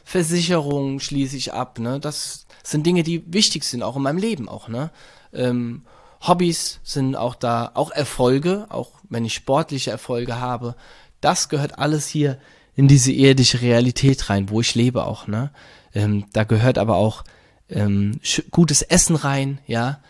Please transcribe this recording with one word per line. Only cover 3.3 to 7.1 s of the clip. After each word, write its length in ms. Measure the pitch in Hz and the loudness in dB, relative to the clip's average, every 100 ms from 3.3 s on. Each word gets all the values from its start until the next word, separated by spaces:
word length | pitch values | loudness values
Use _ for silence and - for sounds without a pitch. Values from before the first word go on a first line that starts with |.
wichtig 320 | 185 208 160 | 0 0 0
sind, 180 | - 120 | -6 -6
auch 140 | 107 135 | -6 -4
in 60 | |
meinem 160 | 139 170 | -2 -2
Leben 280 | 220 190 104 | -2 -4 -8
auch, 220 | - - | -12 -10
ne? 220 | 117 156 - - - _ | -8 -8 -10 -20 -20 _
Ähm, 540 | - 123 123 120 123 - - - _ - | -4 -2 -2 -4 -10 -16 -20 -20 _ 0
Hobbys 540 | 180 175 165 - - | 2 2 0 -6 -10
sind 320 | - 143 131 | -8 -4 -2